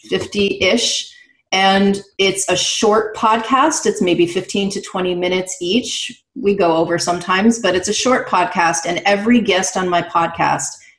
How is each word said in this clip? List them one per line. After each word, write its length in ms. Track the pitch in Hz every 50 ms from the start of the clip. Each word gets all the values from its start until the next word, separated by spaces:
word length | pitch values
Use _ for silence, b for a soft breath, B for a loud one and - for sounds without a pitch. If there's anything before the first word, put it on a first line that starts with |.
| - 156
fifty-ish. 1000 | 180 185 - - - 208 202 196 - - 190 185 226 240 - - - - - B B B B B B B B _
And 500 | 185 190 190 190 196 196 202 196 196 196 - - _ -
it's 300 | 196 196 190 - - -
a 80 | 180
short 600 | 175 - - - - 220 208 208 220 214 - -
podcast. 680 | - 233 214 220 233 233 - 262 254 294 320 302 - -
It's 160 | 220 196 -
maybe 260 | 185 180 170 170 170
fifteen 440 | 170 - 190 185 - - 202 196 196
to 100 | 196 185
twenty 340 | - - - 190 185 180 180
minutes 420 | 175 180 180 180 185 185 - - -
each. 640 | 175 175 202 247 254 - - - - - - - _ _ _
We 200 | - 190 202 202
go 220 | 185 175 170 160
over 220 | 165 170 170 170 165
sometimes, 600 | - 180 175 175 - 196 185 190 208 233 226 -
but 160 | - 185 180
it's 140 | 185 185 214
a 40 |
short 360 | 208 - - 254 254 247 - -
podcast. 580 | - 180 175 175 - 185 170 165 165 - -
And 160 | 170 170 165 -
every 360 | 196 202 202 208 233 247 240
guest 360 | 196 190 180 185 185 - -
on 120 | 190 185 180
my 140 | 175 170
podcast 680 | 165 - - 170 170 165 - 165 151 147 147 139 - - - B B B B